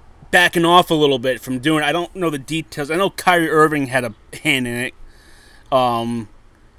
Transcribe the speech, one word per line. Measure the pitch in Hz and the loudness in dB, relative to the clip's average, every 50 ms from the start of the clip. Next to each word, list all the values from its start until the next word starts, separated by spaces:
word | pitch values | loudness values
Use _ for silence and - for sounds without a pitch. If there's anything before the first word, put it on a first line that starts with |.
| - - - - - - | -20 -20 -20 -20 -8 0
backing | - 180 175 165 - 175 165 | 2 4 4 4 2 2 2
off | 165 175 180 175 - | 6 6 4 4 4
a | 170 | 2
little | 151 151 139 139 123 | 2 2 2 2 0
bit | 120 131 127 110 | -2 -4 -4 -4
from | - 131 131 127 | -6 -8 -8 -2
doing, | 120 156 156 156 151 | 0 0 0 0 0
I | 147 | 0
don't | 151 175 175 165 - | -2 -2 -4 -6 -6
know | 190 180 160 | -4 -4 -4
the | 147 143 | -4 -6
details. | 127 - 151 160 156 - - 156 143 135 | -8 -6 -6 -6 -6 -8 -10 -10 -6 -4
I | 156 | -2
know | 175 196 180 | -2 -2 -2
Kyrie | - - - 185 180 170 165 156 | -4 -2 0 2 2 2 2 2
Irving | 156 156 156 160 151 147 139 | 4 4 4 4 2 -2 -4
had | 127 131 131 123 | -2 -2 -4 -4
a | 117 104 - _ - - - | -4 -10 -14 _ -20 -20 -6
hand | - 156 143 131 123 | -2 0 0 0 -2
in | 120 120 | -4 -4
it, | 120 127 127 - - - - - - - - - - - - - - - - | -6 -6 -8 -10 -14 -20 -20 -20 -20 -20 -20 -20 -20 -20 -20 -20 -20 -8 -2
um, | 139 131 127 123 120 117 117 117 117 117 110 - - - - - _ _ - - _ | 0 0 2 2 0 -2 -4 -4 -6 -6 -8 -12 -16 -20 -20 -20 _ _ -20 -20 _